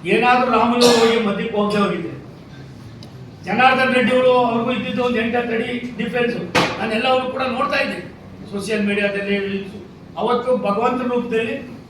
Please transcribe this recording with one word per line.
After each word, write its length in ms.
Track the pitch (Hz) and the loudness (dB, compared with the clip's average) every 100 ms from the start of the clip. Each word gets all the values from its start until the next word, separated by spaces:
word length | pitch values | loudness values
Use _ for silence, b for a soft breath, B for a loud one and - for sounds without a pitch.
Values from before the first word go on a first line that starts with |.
| 170 | 2
ಏನಾದ್ರೂ 460 | 214 247 247 247 | 2 6 4 4
ರಾಮುಲು 360 | 226 240 240 240 | 4 4 6 6
ಹೋಗಿ 380 | 233 226 226 208 | 6 4 4 0
ಮಧ್ಯಕ್ಕೆ 320 | 202 - 208 | -2 -2 -2
ಹೋಗದೆ 200 | 202 208 | 0 0
ಹೋಗಿದ್ರೆ 400 | 196 175 160 131 - - - - - - - - - - - - 180 | 0 -2 -6 -12 -16 -20 -20 -18 -18 -18 -18 -18 -18 -18 -18 -14 -4
ಜನಾರ್ದನ್ 480 | 214 254 254 254 247 | 4 6 6 4 4
ರೆಡ್ಡಿ 200 | 247 254 | 4 4
ಅವರು 160 | 254 | 6
ಅವ್ರಿಗೂ 400 | 247 240 233 233 | 6 4 0 -2
ಇದ್ದಿದ್ದು 320 | 254 254 247 | -2 -4 -2
ಒಂದು 140 | 247 226 | 0 0
ಎಂಟು 200 | 233 240 | 0 -2
ಹತ್ತು 160 | 233 | -2
ಅಡಿ 420 | 226 247 247 - - | -4 -4 -6 -8 -6
ಡಿಫ್ರೆನ್ಸ್. 380 | 233 240 233 180 180 - - - | -4 0 0 -2 -2 0 0 -2
ನಾನು 120 | 220 | -4
ಎಲ್ಲವನ್ನು 400 | 220 254 254 254 | -2 2 0 0
ಕೂಡ 100 | 262 | -4
ನೋಡ್ತಾ 360 | 262 240 277 285 | -4 -2 -2 -2
ಇದ್ದೆ 220 | 202 202 - - - - - | -2 -6 -12 -18 -20 -18 -10
ಸೋಷಿಯಲ್ 360 | 202 196 214 202 | -10 -4 -2 0
ಮೀಡಿಯಾದಲ್ಲಿ. 500 | 202 202 202 202 202 196 196 196 - - - - - | 0 -2 -2 -2 -2 -2 -6 -8 -14 -16 -18 -16 -4
ಅವತ್ತು 400 | 214 240 254 254 | 0 0 0 0
ಭಗವಂತನ 500 | 202 214 247 247 247 | 0 0 0 0 -2
ರೂಪದಲ್ಲಿ 480 | 240 - 220 233 269 - - | -2 -2 -2 -2 -6 -10 -16